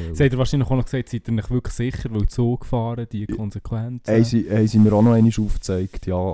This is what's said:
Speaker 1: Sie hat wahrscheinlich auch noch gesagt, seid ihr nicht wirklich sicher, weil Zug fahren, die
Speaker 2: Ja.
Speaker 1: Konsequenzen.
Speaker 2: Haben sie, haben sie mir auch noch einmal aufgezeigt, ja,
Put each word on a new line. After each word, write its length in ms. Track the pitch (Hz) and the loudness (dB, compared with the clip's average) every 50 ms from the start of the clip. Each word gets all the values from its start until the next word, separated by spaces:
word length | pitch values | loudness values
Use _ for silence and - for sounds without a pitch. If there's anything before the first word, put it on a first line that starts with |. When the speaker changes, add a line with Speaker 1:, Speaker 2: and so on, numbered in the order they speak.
| 85 82 82 | -8 -6 0
Speaker 1:
Sie 100 | - 147 | 2 2
hat 140 | 135 123 127 | 2 2 0
wahrscheinlich 320 | 131 - - 143 127 - | 0 0 0 0 0 0
auch 60 | 135 | 0
noch 100 | 127 117 | -2 -2
gesagt, 240 | - - 131 120 - | -2 -4 -6 -6 -6
seid 180 | - 113 - - | -8 -8 -6 -4
ihr 60 | 113 | -4
nicht 160 | 110 104 - | -4 -4 -4
wirklich 240 | 123 123 - - - | -4 -4 -4 -4 -6
sicher, 360 | - 120 127 - - - 123 113 | -6 -6 -6 -6 -6 -8 -6 -2
weil 140 | 107 101 - | -2 -2 0
Zug 380 | - - 120 120 120 - - | 0 0 0 0 -2 -2 -4
fahren, 420 | - - 120 113 117 117 120 117 - | -4 -4 -2 -2 -4 -6 -8 -8 -8
die 140 | - 104 107 - | -8 -8 -8 -8
Speaker 2:
Ja. 80 | - | -8
Speaker 1:
Konsequenzen. 800 | 107 110 101 - 104 - - 120 110 113 120 123 120 - - 110 | -8 -8 -8 -8 -10 -10 -8 -8 -6 -6 -8 -10 -8 -2 2 4
Speaker 2:
Haben 100 | 113 117 | 4 4
sie, 240 | 117 113 117 - - | 4 2 0 0 2
haben 180 | 101 113 110 107 | 2 2 2 4
sie 100 | 107 107 | 6 6
mir 160 | 107 107 107 | 6 6 6
auch 80 | 104 | 6
noch 120 | 110 120 117 | 6 6 6
einmal 180 | 113 110 117 | 6 4 4
aufgezeigt, 760 | 110 - 107 101 - - - - 95 92 95 95 - - - | 2 2 0 0 -2 -2 -2 -2 -2 -2 -4 -4 -6 -8 -6
ja, 100 | - 92 90 92 95 | -4 -2 -2 -2 -2